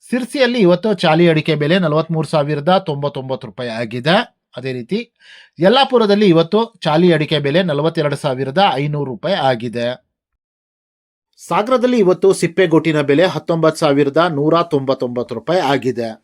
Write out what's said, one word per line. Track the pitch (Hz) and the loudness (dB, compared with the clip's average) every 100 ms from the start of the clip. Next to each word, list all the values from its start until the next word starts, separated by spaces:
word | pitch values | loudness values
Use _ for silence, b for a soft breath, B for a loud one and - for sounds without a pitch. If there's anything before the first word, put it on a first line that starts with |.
| - | -6
ಸಿರ್ಸಿಯಲ್ಲಿ | 247 254 294 247 247 180 | -6 -6 0 0 2 2
ಇವತ್ತು | 175 214 196 | 2 0 -2
ಚಾಲಿ | 170 160 175 | 0 4 4
ಅಡಿಕೆ | 156 151 151 | 2 0 -2
ಬೆಲೆ | 147 185 | 0 0
ನಲವತ್ಮೂರು | 175 151 160 165 156 | 0 -2 -2 -4 -2
ಸಾವಿರದ | 160 143 151 147 185 190 | -2 -2 -2 0 0 0
ತೊಂಬತ್ತೊಂಬತ್ತು | 143 143 143 131 131 117 | -6 -6 -6 -8 -8 -10
ರೂಪಾಯಿ | 101 123 113 | -12 -10 -8
ಆಗಿದೆ. | 117 120 127 190 240 _ _ - | -8 -6 0 0 -2 _ _ -12
ಅದೇ | 127 127 | -10 -10
ರೀತಿ | 113 202 233 _ B B B - | -6 -8 -8 _ B B B 0
ಯಲ್ಲಾಪುರದಲ್ಲಿ | 175 254 269 254 208 202 214 | 2 4 4 2 2 4 4
ಇವತ್ತು | 165 165 208 226 _ 165 | 4 4 0 -2 _ -2
ಚಾಲಿ | 151 180 156 | 2 4 2
ಅಡಿಕೆ | 151 151 143 | 0 -2 0
ಬೆಲೆ | 156 185 | 0 0
ನಲವತ್ತೆರಡು | 143 156 165 147 139 | 0 -2 -2 -4 -2
ಸಾವಿರದ | 147 127 135 143 196 135 | -4 -4 -4 2 2 2
ಐನೂರು | 147 147 135 | -4 -4 -6
ರೂಪಾಯಿ | 117 156 190 139 | -6 -4 -2 0
ಆಗಿದೆ. | 123 120 113 120 123 _ _ _ _ _ _ _ _ _ _ _ _ _ _ - | -2 -4 -6 -6 -6 _ _ _ _ _ _ _ _ _ _ _ _ _ _ -4
ಸಾಗರದಲ್ಲಿ | 175 214 254 247 247 180 | -2 0 0 2 2 2
ಇವತ್ತು | 175 190 180 | 4 2 2
ಸಿಪ್ಪೆಗೋಟಿನ | 165 170 185 160 160 151 143 | -2 0 2 2 2 -2 2
ಬೆಲೆ | 143 180 156 | 2 2 0
ಹತ್ತೊಂಬತ್ತು | - 165 160 156 | -4 0 0 0
ಸಾವಿರದ | 160 143 139 143 175 147 | 0 2 2 2 0 0
ನೂರ | 151 165 170 | 0 0 0
ತೊಂಬತ್ತೊಂಬತ್ತು | 147 131 131 127 123 117 113 | -2 -2 -2 -2 -6 -6 -8
ರೂಪಾಯಿ | 110 180 143 | -2 -2 0
ಆಗಿದೆ. | 139 120 117 113 110 | 0 -2 -4 -8 -10